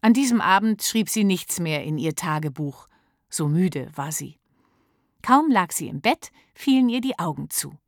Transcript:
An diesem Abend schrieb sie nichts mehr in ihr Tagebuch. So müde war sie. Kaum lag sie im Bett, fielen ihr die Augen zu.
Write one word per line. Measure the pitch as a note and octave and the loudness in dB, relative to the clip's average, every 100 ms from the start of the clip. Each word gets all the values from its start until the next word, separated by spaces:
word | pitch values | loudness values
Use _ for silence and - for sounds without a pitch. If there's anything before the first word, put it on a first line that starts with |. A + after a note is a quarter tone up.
An | A3 | 4
diesem | A#3 C#4 A#3+ | 4 4 2
Abend | - F#3+ A3 G#3+ | 4 2 2 -2
schrieb | - A3+ G3+ | -2 -2 -2
sie | A3 | 2
nichts | G3+ F#3 - - | 2 2 -2 -6
mehr | E3+ D3+ | -4 -4
in | D3 D3+ | -4 -2
ihr | D#3+ | -2
Tagebuch. | D3+ - D#3 D#3 C3+ D3 - - _ _ _ _ | -4 -4 -2 -4 -4 -6 -8 -20 _ _ _ _
So | - D3+ | -4 0
müde | D#3 F#3 D3+ B2+ | 2 2 0 -10
war | D#3 C#3 | -10 -8
sie. | - C#3+ - _ _ _ _ _ _ _ _ | -8 -10 -16 _ _ _ _ _ _ _ _
Kaum | - C4 D#4 | 2 4 4
lag | A#3 F3 | 2 2
sie | - C3+ | -4 -6
im | D3 | -4
Bett, | G#3+ D4+ - _ _ | -2 -2 -4 _ _
fielen | _ - C4 B3 | _ 2 4 4
ihr | A#3+ | 0
die | B3+ - | -4 -4
Augen | E3+ C#3+ C#3+ | -6 -6 -8
zu. | - C#3 D3 | -8 -8 -12